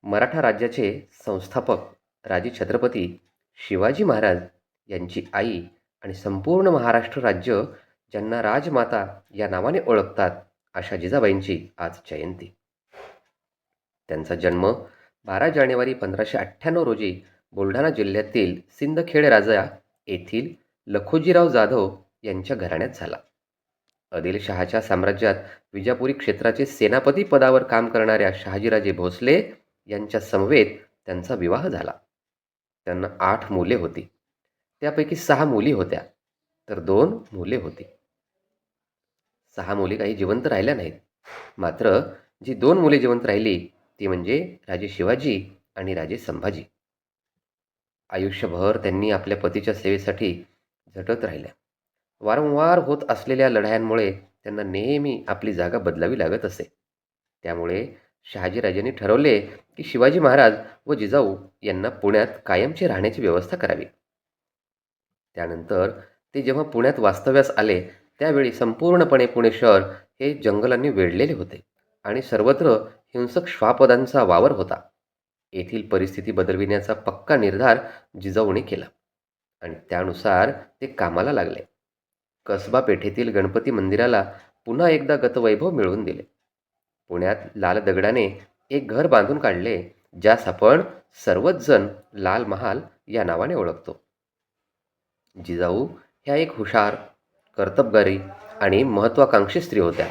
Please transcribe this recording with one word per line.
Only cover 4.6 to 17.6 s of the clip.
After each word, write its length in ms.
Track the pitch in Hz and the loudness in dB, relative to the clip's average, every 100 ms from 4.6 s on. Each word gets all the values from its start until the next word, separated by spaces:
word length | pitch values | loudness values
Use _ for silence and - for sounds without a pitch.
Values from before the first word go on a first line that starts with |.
| _ _ _ | _ _ _
यांची 360 | 92 90 110 - | -12 -8 -10 -6
आई 300 | 101 113 95 87 _ _ _ | -4 -4 -6 -10 _ _ _
आणि 120 | 98 | -16
संपूर्ण 540 | 95 104 98 95 180 190 | -10 -6 -6 0 2 4
महाराष्ट्र 540 | 160 120 117 113 - | 2 4 2 0 -2
राज्य 420 | 123 90 120 107 98 - _ _ _ | 0 0 0 -2 -2 -10 _ _ _
ज्यांना 320 | 104 107 117 | -10 -6 -4
राजमाता 760 | 107 127 156 139 117 113 95 - _ 98 | -2 -2 0 0 0 -2 -6 -12 _ -8
या 140 | 104 | -4
नावाने 300 | 92 110 175 - | -2 -2 -2 2
ओळखतात, 440 | 113 90 - 92 - - _ _ | 0 0 -2 -2 -2 -20 _ _
अशा 220 | 95 95 95 | -12 -8 -8
जिजाबाईंची 720 | 87 139 110 95 95 82 - - | -2 2 2 0 -2 -8 -8 -12
आज 200 | 85 - - | -12 -12 -16
जयंती. 440 | 76 82 90 90 _ _ _ _ - - _ _ _ _ _ _ _ _ _ _ | -12 -12 -12 -18 _ _ _ _ -20 -20 _ _ _ _ _ _ _ _ _ _
त्यांचा 280 | 78 78 87 | -10 -6 -2
जन्म 380 | 90 87 98 120 - _ _ _ - | 0 2 0 0 -8 _ _ _ -8
बारा 240 | 95 151 | -2 0
जानेवारी 440 | 156 131 123 123 | 2 2 2 -2
पंधराशे 440 | 127 98 98 110 - | -4 -6 -4 -4 -4
अठ्ठ्याण्णव 460 | 95 _ 165 165 | -8 _ -4 -2
रोजी 380 | 147 110 104 92 _ _ _ | 0 -2 -4 -8 _ _ _
बुलढाणा 380 | 95 | -6